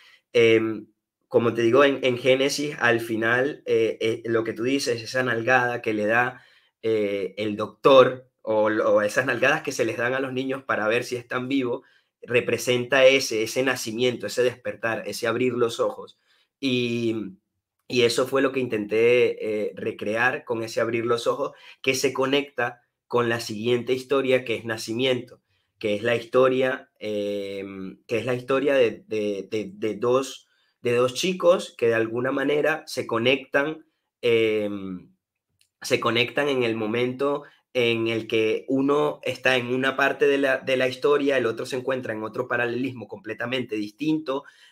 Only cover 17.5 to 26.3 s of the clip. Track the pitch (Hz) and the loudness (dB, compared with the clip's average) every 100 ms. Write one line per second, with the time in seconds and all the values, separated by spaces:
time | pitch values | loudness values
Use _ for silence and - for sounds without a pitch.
17.5 | _ _ _ - 123 117 139 131 135 135 | _ _ _ -4 2 2 2 0 2 2
18.5 | 135 123 110 98 110 117 123 117 - 107 | 0 -2 -4 0 2 4 4 2 0 -4
19.5 | 107 98 - 110 - 104 110 127 147 - | -4 -4 -6 -8 -6 -4 0 0 -2 -6
20.5 | 113 113 123 117 117 117 117 131 131 139 | -6 -4 -2 -2 -2 0 0 0 -2 -6
21.5 | - - - - 127 135 127 131 143 139 | -10 -20 -4 -2 0 -2 0 0 0 -2
22.5 | - 120 - _ _ _ 123 120 117 - | -6 -6 -6 _ _ _ 0 0 -2 -4
23.5 | 107 117 120 117 127 - 139 131 127 123 | -4 0 0 0 -4 0 0 2 0 0
24.5 | 104 113 113 - 113 131 127 - - _ | -6 -4 -8 -4 -2 0 0 -4 -18 _
25.5 | _ _ _ 107 104 117 117 - | _ _ _ -4 -2 -2 -2 0